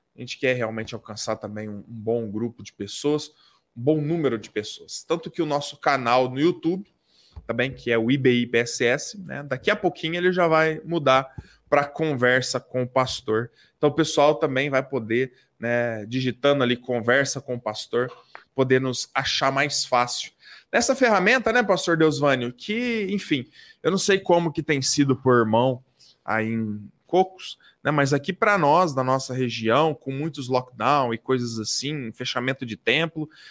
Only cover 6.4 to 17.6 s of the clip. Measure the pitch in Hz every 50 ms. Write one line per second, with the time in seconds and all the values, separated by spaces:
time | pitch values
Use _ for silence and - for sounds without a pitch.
6.4 | 147 175 175 - - 160 180 190 202 _ _ _ _ _ _ _ _ _ - -
7.4 | - - 117 117 123 135 131 - - 120 117 113 113 117 135 139 127 127 123 120
8.4 | 120 120 123 117 120 120 - - 127 117 127 147 - - - 208 185 151 135 139
9.4 | 147 143 135 127 - - 214 208 - 185 - - - 160 165 175 180 185 180 180
10.4 | 175 165 160 156 160 160 156 156 - 156 170 170 147 131 131 131 135 - - -
11.4 | - - _ _ _ - - 143 143 143 - - 160 156 143 123 123 123 127 131
12.4 | 127 - - 123 - _ - 131 127 123 - 131 127 123 - - - - 110 110
13.4 | 120 120 _ _ _ _ _ - - 147 - - 160 156 - 156 143 147 156 151
14.4 | 165 143 131 131 139 147 135 131 135 135 139 127 113 107 113 120 131 131 _ _
15.4 | _ _ _ - 110 117 120 120 120 120 113 110 104 107 120 131 127 127 117 _
16.4 | - 143 143 139 127 123 123 123 - - 123 120 110 120 123 139 139 135 - 135
17.4 | - - 127 120